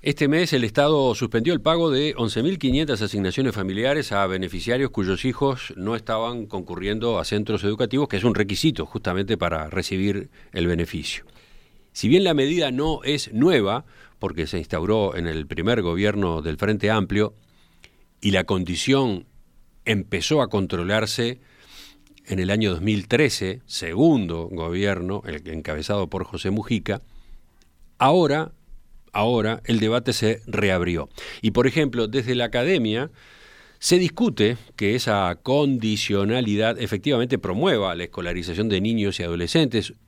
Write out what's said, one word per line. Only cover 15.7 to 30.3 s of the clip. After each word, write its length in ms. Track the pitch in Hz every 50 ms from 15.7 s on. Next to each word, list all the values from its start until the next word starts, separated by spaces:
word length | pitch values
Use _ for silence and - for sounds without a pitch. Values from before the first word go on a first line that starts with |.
| 120 113 92
gobierno 580 | 85 85 90 101 104 98 104 98 87 82 80
del 160 | 76 82 78
Frente 320 | 76 - 104 107 101 - 101
Amplio 460 | 110 107 95 - 101 101 104 104 - - _ _ _ _ _ _ _ _ - - _ _ - _ _ _
y 120 | - 104
la 140 | 98 92 90
condición 840 | - 101 95 92 85 87 82 - - 135 139 135 120 101 90 - _ _ - - _ _ - - - _ - -
empezó 560 | - 110 101 90 - - - - - 156 151
a 80 | 127 101
controlarse 880 | - 104 95 85 - 85 87 90 104 110 110 104 - - 117 117 127 - - - _ - - - - - - - - _ _ _ - - _
en 140 | - 95 95
el 100 | 92 90
año 220 | 101 110 110 101
dos 100 | 90 80
mil 260 | 90 107 107 101 87
trece, 540 | - 123 120 151 123 - - 98 95 92 127 -
segundo 800 | - - - 92 82 82 98 143 170 156 123 98 85 85 82 82
gobierno, 720 | 85 92 85 82 82 85 92 101 101 98 90 87 90 98 101 -
el 200 | - 78 76 78
encabezado 600 | 80 80 80 78 - 78 76 78 - 104 101 95 78
por 140 | - 95 90
José 260 | - - 87 - 95
Mujica, 540 | 98 110 107 - 120 107 - - 101 95 - - - - - - - - - _ _ _ _ _ _ _ - - _ _
ahora, 540 | 131 135 156 185 170 143 139 151 160 160 - _ _ _ - - - - - - - -
ahora 520 | - 104 104 117 123 113 104 107 113 107 -
el 140 | - 117 110
debate 340 | 107 107 113 123 120 - 110
se 300 | - 117 107